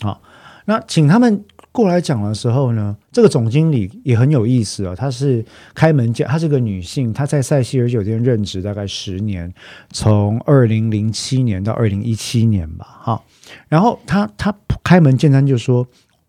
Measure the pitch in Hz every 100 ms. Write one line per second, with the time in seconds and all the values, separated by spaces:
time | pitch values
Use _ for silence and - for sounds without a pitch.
0 | 107 - _ - - - - 220 - -
1 | 147 208 240 202 - _ _ - 208 175
2 | 170 127 104 107 123 123 131 113 104 101
3 | _ - 214 143 113 127 160 139 95 -
4 | - 117 127 151 110 127 104 - 92 92
5 | 131 123 139 120 110 - - - 160 156
6 | 117 113 147 151 165 143 117 92 87 -
7 | 120 104 143 147 127 147 120 135 120 120
8 | 98 113 120 117 101 95 95 104 98 -
9 | - 92 107 95 85 - - - - -
10 | 107 104 104 113 - 143 117 110 113 107
11 | 110 104 - 131 123 92 98 - 113 98
12 | 117 107 - 120 113 104 82 85 - -
13 | - 110 - _ - - _ 156 226 -
14 | - 190 208 - 202 208 - - - 180
15 | 147 131 156 135 139 127 - 123 123 _
16 | _ _